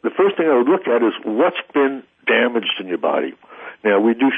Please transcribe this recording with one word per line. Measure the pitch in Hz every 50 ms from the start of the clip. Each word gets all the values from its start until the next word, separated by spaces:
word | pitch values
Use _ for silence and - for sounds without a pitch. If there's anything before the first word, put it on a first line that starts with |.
the | - -
first | - - 196 202 196
thing | - 165 156
I | 135
would | 123 120 147
look | 185 185 -
at | 123 117 117
is | 120 107 - - -
what's | 110 110 120 - 107 - - - - -
been | 143 139 135 135 131 - _ _ _ _
damaged | - 113 117 120 123 120 113 101 - - -
in | 92
your | 92 85 76
body. | - 78 71 69 67 67 - - - - - - - - - - -
Now, | 107 101 98
we | 110 117 117
do | 117 135 135 -